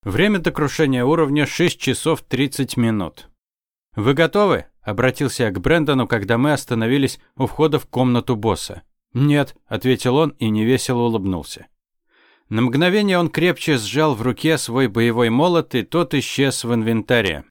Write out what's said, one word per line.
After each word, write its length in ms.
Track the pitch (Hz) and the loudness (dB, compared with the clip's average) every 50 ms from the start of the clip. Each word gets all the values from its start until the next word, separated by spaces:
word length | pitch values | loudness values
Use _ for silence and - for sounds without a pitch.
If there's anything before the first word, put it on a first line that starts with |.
| - | -8
Время 360 | 104 92 - 175 214 208 190 | -6 -2 0 2 2 2 0
до 120 | 165 180 | -2 -2
крушения 520 | 131 - 151 139 - - 160 139 135 123 123 | -2 -2 -2 -2 0 0 0 2 2 0 2
уровня 440 | 131 156 170 160 139 139 151 147 | 2 2 2 2 0 2 0 0
шесть 340 | - - - 170 175 - - | -2 0 0 0 0 0 -2
часов 400 | - 135 127 - - 156 160 147 | -2 -2 -2 -2 0 -2 -2 -2
тридцать 560 | - _ - 123 139 139 - - 139 - - | -4 _ -4 -2 -2 -4 -2 -4 -6 -4 -2
минут. 540 | - 117 117 110 104 92 78 _ - - - _ _ _ _ _ _ _ _ _ _ _ _ _ | 0 0 0 0 -2 -4 -6 _ -16 -20 -20 _ _ _ _ _ _ _ _ _ _ _ _ _
«Вы 160 | - 104 120 175 | -2 0 0 2
готовы?» 540 | 170 170 160 - 208 208 196 151 90 71 - _ _ _ | 2 2 2 2 2 2 2 2 0 -4 -8 _ _ _
обратился 640 | - 107 - - 131 123 - 147 127 - - 127 | -8 -2 0 0 0 0 0 -4 -4 -2 0 -2
я 60 | 110 | -2
к 80 | - - | -2 -2
Брэндону, 480 | - 127 156 170 156 139 147 131 120 | 0 2 2 2 2 2 2 0 0
когда 300 | 98 - 113 98 95 120 | 0 0 -2 0 0 0
мы 160 | 117 127 147 151 | 2 2 2 2
остановились 680 | 131 - - 123 113 113 113 127 143 139 131 - - _ _ _ - | 0 -2 -4 -2 -2 0 0 2 2 0 0 -2 -6 _ _ _ -4
у 80 | 131 | -4
входа 320 | 117 - - 151 160 147 139 | -4 0 0 0 2 2 0
в 80 | - | -4
комнату 500 | - - 123 131 127 123 120 113 - 127 | -2 -2 0 2 2 2 0 0 0 -2
босса. 460 | 107 104 113 98 85 - - 92 87 - _ _ _ _ _ _ | 0 0 -2 -2 -2 -4 -12 -14 -16 -18 _ _ _ _ _ _
«Нет», 420 | 120 139 147 147 147 139 135 - _ _ | 0 2 2 4 2 0 -2 -4 _ _
ответил 500 | _ 107 107 - 123 131 117 - 127 123 | _ -8 -2 0 0 0 2 2 0 2
он 180 | 143 160 151 - _ | 2 2 0 -2 _
и 120 | 117 110 | -2 0
невесело 540 | 107 107 107 113 127 131 - - 127 120 120 | 0 2 2 2 2 2 2 -2 -2 0 0
улыбнулся. 640 | 120 113 110 95 98 92 85 73 - - - - _ _ _ _ _ _ _ _ _ _ _ _ _ _ _ _ _ | 0 0 -2 -2 -2 -4 -4 -6 -12 -16 -18 -20 _ _ _ _ _ _ _ _ _ _ _ _ _ _ _ _ _
На 100 | 107 110 | -2 -2
мгновение 580 | 123 127 117 139 165 180 185 214 208 196 185 180 | -2 0 0 0 0 2 2 2 0 2 2 0
он 120 | 170 160 | 0 0
крепче 480 | - - 160 180 175 - - - 151 127 | -2 0 0 0 0 -2 -2 -2 -2 0
сжал 360 | 107 101 101 139 156 156 139 | -2 -4 -2 0 2 2 0
в 60 | 104 | 0
руке 380 | 110 127 120 - - 160 160 151 | -2 -4 -4 -2 0 0 0 0
свой 300 | - - 117 127 135 120 | -2 -4 -2 0 0 0
боевой 420 | 95 117 113 120 113 117 120 117 | 0 0 0 0 2 2 0 2
молот, 440 | 113 123 151 180 175 165 147 - - | 2 2 2 2 2 0 0 0 -4
и 80 | 127 107 | -4 -4
тот 300 | - - 165 175 170 - | -2 -2 -2 -2 0 -2
исчез 520 | 143 120 - - - 135 139 123 - - | -4 -4 -4 -2 0 0 0 0 -4 -4
в 100 | 117 120 | -2 -2
инвентаре. 680 | 117 110 113 117 110 104 - 127 120 107 95 80 73 - _ | 0 0 0 0 -2 0 0 0 2 2 0 -2 -4 -10 _